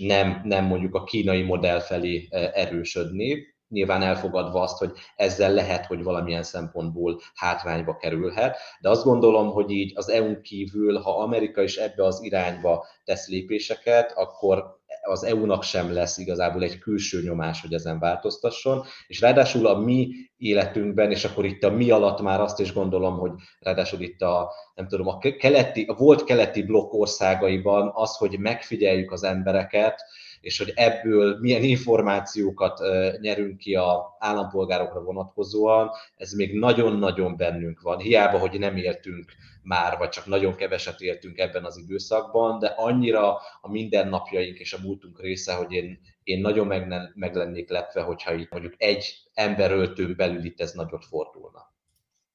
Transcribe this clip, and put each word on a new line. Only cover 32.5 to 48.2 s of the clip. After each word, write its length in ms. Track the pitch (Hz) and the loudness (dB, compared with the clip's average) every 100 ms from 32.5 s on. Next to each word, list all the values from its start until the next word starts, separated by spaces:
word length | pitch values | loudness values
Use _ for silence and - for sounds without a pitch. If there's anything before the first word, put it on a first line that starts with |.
| - 92 - | 0 -2 0
ö, 280 | 95 92 95 92 | 0 2 0 -2
nyerünk 360 | 107 101 101 95 | -4 -2 -4 -8
ki 180 | 104 | -2
a 420 | 95 90 90 - - | 0 2 2 -2 -6
állampolgárokra 840 | 107 104 95 95 92 90 87 87 | -4 -2 -2 -2 0 0 -2 -6
vonatkozóan, 880 | 90 95 95 - 98 107 107 110 107 95 - _ | -8 -8 -8 -6 -4 0 4 4 2 -4 -14 _
ez 160 | 92 | -8
még 260 | 101 98 104 | -4 -2 0
nagyon-nagyon 800 | 120 117 113 104 98 90 90 85 | 2 4 2 2 0 0 -4 -2
bennünk 440 | 87 85 85 82 | -4 -4 -8 -8
van. 180 | 87 92 | -6 -4
Hiába, 400 | 104 113 101 98 | 4 6 6 4
hogy 200 | 92 98 | 0 -2
nem 180 | 101 95 | -4 -2
éltünk 560 | 90 85 95 87 82 - - - | -4 -6 -10 -14 -16 -20 -20 -20
már, 360 | 92 87 87 87 | -4 -2 0 -2
vagy 100 | 82 | -4
csak 180 | 87 98 | -6 -2
nagyon 280 | 98 95 | 0 0
keveset 460 | 90 95 92 90 - | -2 -4 -4 -6 -8
éltünk 380 | 90 87 92 87 | -8 -8 -10 -4
ebben 260 | 92 90 | -4 -4
az 120 | 87 85 | -8 -12
időszakban, 800 | 85 98 - - - 117 113 110 | -10 -10 -2 -2 0 0 2 0
de 80 | 107 - | -2 -2
annyira 600 | 113 123 120 107 101 101 - - | 0 2 2 4 2 0 -6 -18
a 100 | 101 | -10
mindennapjaink 880 | 107 110 101 98 92 - 95 90 90 | -8 0 0 2 -2 -2 -4 -4 -8
és 140 | 90 | -12
a 60 | 95 | -10
múltunk 380 | 95 98 90 87 | -8 -10 -12 -12
része, 340 | 92 92 95 | -8 -6 -4
hogy 180 | 90 87 | -4 -4
én, 260 | 90 90 92 _ _ | -4 -6 -12 _ _
én 180 | - 92 | -6 -2
nagyon 260 | 104 107 98 | 0 2 0
meg, 460 | 95 92 90 90 | -2 -4 -8 -8
meg 200 | 104 90 | -10 -6
lennék 360 | 90 87 87 87 | -4 -4 -6 -6
lepve, 300 | 87 87 95 | -6 -4 -6
hogyha 300 | 85 82 | -6 -6